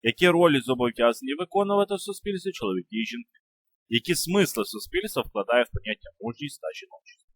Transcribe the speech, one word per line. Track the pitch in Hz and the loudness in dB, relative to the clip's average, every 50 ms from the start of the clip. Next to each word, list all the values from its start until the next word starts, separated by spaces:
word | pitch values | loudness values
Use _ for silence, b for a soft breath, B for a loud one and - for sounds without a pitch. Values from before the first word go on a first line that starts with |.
які | - 113 - - 175 180 | 0 -2 2 4 4 4
ролі | 165 170 175 165 147 135 | 6 6 6 6 4 4
зобов'язані | 117 127 131 123 123 123 113 - 117 120 113 - 131 131 143 | 2 0 0 0 0 0 2 4 2 2 2 0 -6 -8 -6
виконувати | 156 180 - - 196 202 196 202 202 202 196 202 | -6 -8 -2 0 0 2 4 2 2 2 2 -2
в | 185 | -6
суспільстві | - 202 196 - - 208 196 180 - 196 | -6 -8 -10 -8 -6 -6 -6 -4 -6 -8
чоловіки | 180 - 120 101 92 92 85 _ 104 | -8 -4 -4 -2 -2 -2 -4 _ -6
і | 110 113 | -6 -4
жінки, | 110 117 120 120 _ _ _ _ _ _ _ _ _ _ _ _ _ | -4 -6 -12 -12 _ _ _ _ _ _ _ _ _ _ _ _ _
які | 113 120 - - - | 0 0 2 2 -2
смисли | - - 165 180 208 185 - - 113 101 | -2 0 2 4 2 2 2 2 -4 -4
суспільства | - - 104 - - - 180 202 214 - - | -4 -6 -12 -12 -6 -6 -6 -6 -2 -4 -4
вкладає | 117 - _ 107 98 - 120 123 117 | -4 -2 _ -4 0 2 2 2 2
в | - | 2
поняття | - - - 110 107 _ - - _ _ | -4 -8 -6 -6 -8 _ -10 -20 _ _
мужність | 101 113 117 - 147 143 - - | -10 -10 -8 -8 -10 -10 -10 -8
та | - 80 - | -10 -10 -10
жіночість. | - - _ - - _ _ _ _ _ _ _ | -10 -20 _ -20 -20 _ _ _ _ _ _ _